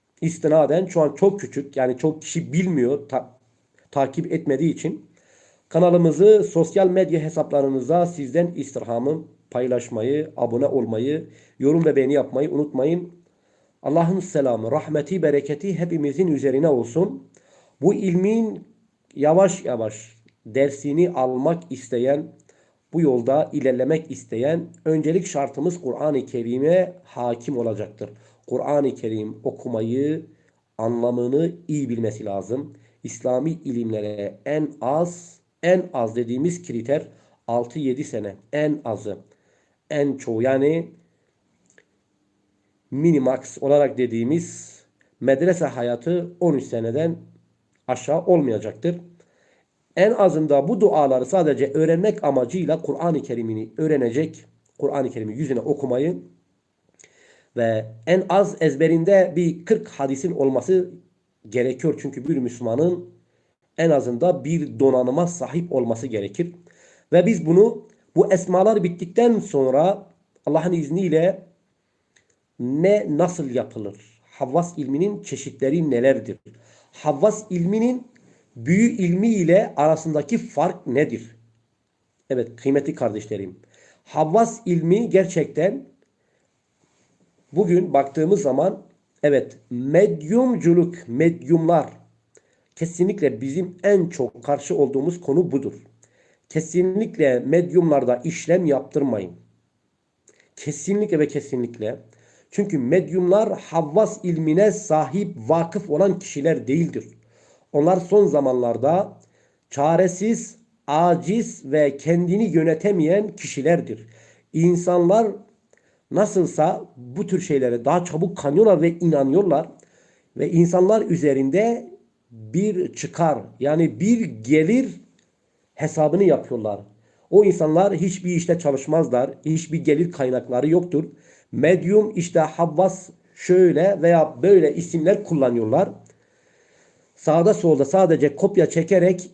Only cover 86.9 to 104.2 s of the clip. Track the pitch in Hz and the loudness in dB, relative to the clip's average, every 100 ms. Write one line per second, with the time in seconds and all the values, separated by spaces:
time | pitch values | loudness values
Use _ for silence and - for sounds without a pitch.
86.9 | _ _ _ _ _ _ 151 185 175 190 | _ _ _ _ _ _ 0 2 2 2
87.9 | 139 139 160 160 202 143 135 180 208 - | 2 0 0 2 2 2 0 0 -2 -14
88.9 | _ _ _ 147 135 - - - 123 131 | _ _ _ 2 2 0 -10 -12 -8 0
89.9 | 160 208 160 151 233 254 220 165 170 170 | 4 4 2 -2 0 2 2 4 4 2
90.9 | - - 120 165 170 131 165 160 165 127 | -2 -8 0 0 0 0 2 4 2 0
91.9 | - _ _ _ _ _ _ _ - 165 | -10 _ _ _ _ _ _ _ -10 -6
92.9 | - 180 196 143 113 135 156 180 - 202 | -2 -2 0 -2 -2 -6 -6 -6 -2 2
93.9 | 202 165 - 123 - - 143 - - 131 | 2 2 -4 -6 -6 -4 -4 -2 0 0
94.9 | 131 156 175 - 151 175 139 104 - - | 0 -2 -4 -2 0 2 -2 -4 -10 -20
95.9 | _ _ _ _ _ _ - 160 180 185 | _ _ _ _ _ _ -6 -2 0 0
96.9 | 190 220 - 139 123 127 165 165 170 165 | 0 -4 0 2 2 2 0 2 2 4
97.9 | 139 123 123 165 165 - 180 165 135 - | 2 2 -2 -4 -6 0 2 2 0 -2
98.9 | 151 139 107 90 87 _ _ _ _ _ | -2 -2 -2 -6 -14 _ _ _ _ _
99.9 | _ _ _ _ _ _ - 151 - - | _ _ _ _ _ _ -14 -10 -8 -2
100.9 | 202 208 156 151 147 - 127 117 113 107 | -2 0 0 0 -2 -6 -6 -6 -6 -8
101.9 | 131 - _ _ _ _ - 202 156 120 | -8 -14 _ _ _ _ -4 -2 -2 0
102.9 | 180 151 180 180 202 208 180 - 160 147 | 0 0 0 2 2 2 -4 -4 -4 0
103.9 | 175 214 - | 2 0 -2